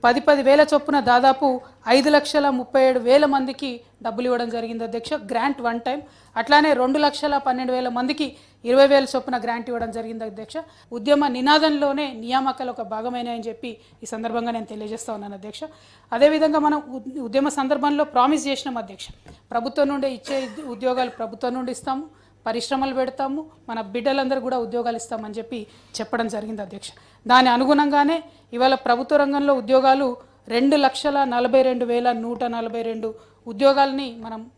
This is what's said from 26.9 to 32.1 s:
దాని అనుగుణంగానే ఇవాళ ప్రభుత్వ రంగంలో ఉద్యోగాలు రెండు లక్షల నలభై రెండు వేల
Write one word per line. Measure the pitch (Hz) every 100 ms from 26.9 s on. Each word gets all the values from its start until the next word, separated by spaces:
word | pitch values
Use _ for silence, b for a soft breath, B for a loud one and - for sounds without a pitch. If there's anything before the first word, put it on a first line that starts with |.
| - b b -
దాని | 247 254
అనుగుణంగానే | 240 262 285 294 285 285 330 311 B B
ఇవాళ | 240 254
ప్రభుత్వ | 262 247 240 254 294
రంగంలో | 277 277 285
ఉద్యోగాలు | 269 208 262 262 269 269 247 b b -
రెండు | 233 269 294
లక్షల | 269 - 294 277
నలభై | 277 240 247 262
రెండు | 262 254
వేల | 233 240 247